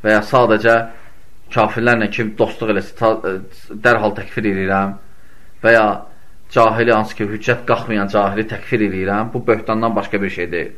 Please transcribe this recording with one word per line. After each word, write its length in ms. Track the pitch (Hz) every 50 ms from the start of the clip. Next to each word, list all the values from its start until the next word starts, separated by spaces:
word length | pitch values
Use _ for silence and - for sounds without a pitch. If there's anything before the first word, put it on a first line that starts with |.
| -
və 120 | 107 110
ya 60 | 110 104
sadəcə 540 | - - 127 120 113 110 107 107 117 117 113 113 - - - - - - - - - - - - - -
kafirlərlə 560 | 120 107 104 - 120 113 120 120 113 110 101
kim 220 | - - 117 107 107 -
dostluq 320 | 117 - - - 117 107
eləsə, 240 | 104 98 90 - - -
ta-, 200 | 117 110 110 - -
e, 480 | 92 95 95 98 - - - - - - 107 -
dərhal 320 | 123 120 110 104 104 104
təkfir 320 | - 98 - - 123 110
edirəm 480 | 107 98 95 95 95 98 98 98 98 98 - - - - - - - - - - - - - -
və 120 | 113 117
ya 100 | 113 107 104 98 98 - - - - - - - - - - -
cahili, 400 | 123 113 113 110 117 117 117 117
hansı 220 | 107 107 107 -
ki, 100 | - 110 101 107
hüccət 320 | 104 - - 120 - -
qalxmayan 440 | - 117 113 - 120 110 104 98 98
cahili 340 | 101 104 101 98 98 107 107
təkfir 400 | 107 113 98 - - 127 113 107
edirəm, 440 | 98 92 95 95 95 101 104 113 117 123
bu 100 | 123 117
böhtandan 480 | 123 113 107 104 - 110 110 113 117 104
başqa 260 | 101 98 - - 101
bir 80 | 98 95
şey 220 | - 92 87 85
deyil. 220 | 85 85 78 - -